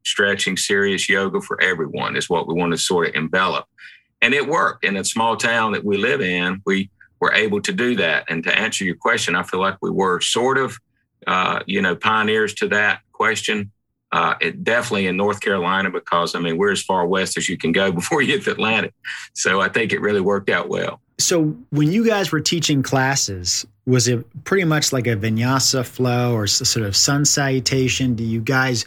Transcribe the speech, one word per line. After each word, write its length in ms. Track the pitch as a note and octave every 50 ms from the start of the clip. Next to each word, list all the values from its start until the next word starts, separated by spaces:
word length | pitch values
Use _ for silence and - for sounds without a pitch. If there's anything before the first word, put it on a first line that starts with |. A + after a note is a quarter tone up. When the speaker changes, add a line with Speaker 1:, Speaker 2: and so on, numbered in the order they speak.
| -
Speaker 1:
stretching, 540 | - - - G3+ - - - - G2 F#2 F2+
serious 500 | - - G#2 G2 G2+ G2 G2 F#2 - -
yoga 320 | G2 G2 G2 F#2+ F2+ G2
for 180 | - - - -
everyone 540 | F2+ F#2 F2+ D#2+ D#2+ - - C#2 - - - C2
is 120 | - -
what 180 | F2 E2 - -
we 60 | E2
want 180 | F2 F2 E2+ E2
to 40 | E2
sort 300 | - - F#2 F2 E2 E2
of 80 | -
envelop. 500 | D2+ D#2+ D#2 E2 F#2 F#2+ F2+ D2+ C#2+ - _ _ - - - - - _ _ _ -
And 120 | A#2 A#2+ C3+
it 140 | D3 C#3 C#3
worked. 360 | D#3+ - - A2+ - - -
In 120 | F2+ G2 F#2+
a 60 | -
small 340 | - - A#2+ A2+ A2+ A2 G#2+
town 340 | - A#2 A#2 A#2 A2 G#2+
that 140 | G2+ - -
we 120 | G#2 G2+ G2
live 240 | G#2 B2 C#3+ -
in, 400 | G2 F2+ F2+ F2+ F2+ F#2 F#2 G2 -
we 240 | G2+ G2 G2 F#2+ - _ _ - _ _ -
were 140 | - - -
able 280 | G#2 G#2+ G#2+ G2+ G#2
to 100 | G2+ -
do 240 | F#2+ F#2 A#2+ B2 A#2+
that. 300 | G2 F2 D#2+ D2+ - - -
And 140 | E2 E2 E2
to 120 | F2 -
answer 280 | - G#2+ A2 - - G2
your 120 | F#2 E2+
question, 400 | - - A2+ A#2 A2 - - E2+
I 80 | F2+ F2
feel 160 | - - F#2
like 180 | F#2+ F#2+ F#2+ -
we 80 | - F#2
were 320 | E2+ F2+ F#2+ F#2 F2+ E2+
sort 360 | - - - A2+ A#2+ C3 C3+ C3+
of, 200 | C3 B2 - - _ _ _ _ _ _ _ _ -
uh, 360 | - F#2 F#2 F2+ F2+ - - -
you 160 | - F#2+ G2+
know, 140 | G2 F2+ F2
pioneers 580 | - - A2 A2 A2 A2 G#2+ G#2+ A2 G#2+ G2+ -
to 120 | - A2 G2
that 320 | G#2 G#2 G#2 G#2 - - - _
question. 600 | - - G#2+ A2 A2 G#2 - - G#2+ G#2 G2+ G2+ - _ _ _ _ _ _ _
Uh, 240 | - E2+ E2+ D#2 - -
it 240 | D#2+ E2+ - - F#2
definitely 440 | A2+ A2+ A#2+ A#2 - A2 G2 G2 F#2
in 100 | F2+ F#2
North 240 | G2+ G#2 G#2 G#2
Carolina, 480 | - A2 G2 F#2+ F2 F2 F#2+ F#2+ F#2+ F#2+
because, 460 | F2+ F2 - - F2 E2+ E2+ E2 -
I 40 | E2+
mean, 180 | E2+ E2+ E2 E2+
we're 140 | G2+ G2+
as 100 | F#2+ -
far 240 | - - F#2+ F2+ E2+
west 320 | E2+ F#2+ F#2+ F#2 F2 - E2+
as 120 | E2 -
you 80 | F2+ -
can 140 | - D#2+
go 200 | E2 G2 G2 F#2+
<laughs> 80 | F2+ E2+
before 220 | E2+ - E3 D3
you 120 | C3 - D3
hit 120 | C3+ -
the 60 | G#2+
Atlantic. 420 | - - A2+ A2 A2+ G#2 F2+ - - _ - - - - - - -
So 260 | - - F#2 F#2 G2
I 80 | - F#2+
think 240 | - A#2 A2+ G2
it 80 | G2 -
really 220 | - G#2 G#2 G2+
worked 280 | F2+ G2 G2+ G2 G2 -
out 200 | F#2 F2 F2 -
well. 320 | F2 F2+ F2 - - - _ _ _ -
Speaker 2:
So 380 | - - F#3 E3+ D#3 D3+ D3+ - - -
when 200 | - C#3+ D3+ D3+
you 140 | F3+ A3+ A3+
guys 260 | A3+ G#3+ G3+ F#3+ -
were 80 | D#3+ D3+
teaching 420 | - - F3 E3+ - - D3+ C#3 B2+
classes, 800 | - - C3 C3 C3+ C#3 C#3 - - G2 F2+ F2+ F2+ - - - - _ _ _
was 220 | B2+ B2+ B2 A2 B2
it 180 | B2 A#2 A#2+ - - - -
pretty 180 | - F#3+ G3 F3+
much 300 | D#3+ D#3 D3+ - - C#3
like 140 | B2+ G#2+ A#2+
a 80 | A2+
vinyasa 720 | G2+ G#2+ A2+ A2 A2 A#2+ B2 C3+ C3+ - - - C3 A#2
flow 480 | - - - B2+ B2 B2 B2 B2 A#2+ A#2+
or 100 | A2 G#2
s-, 240 | G2 - - B2+ -
sort 180 | - A#2+ A2
of 100 | G2+ F#2+
sun 300 | - - - C#3+ C#3+ D3
salutation? 880 | D3 - D3+ C#3 C3+ C3+ C3 A#2 - C3+ C3+ C3 B2+ - - C3+ B2+ A#2+
Do 80 | A2 A#2
you 180 | A2+ A2+ A2+
guys 440 | A2 C3 C3+ C3 C3 C3 B2 A2 -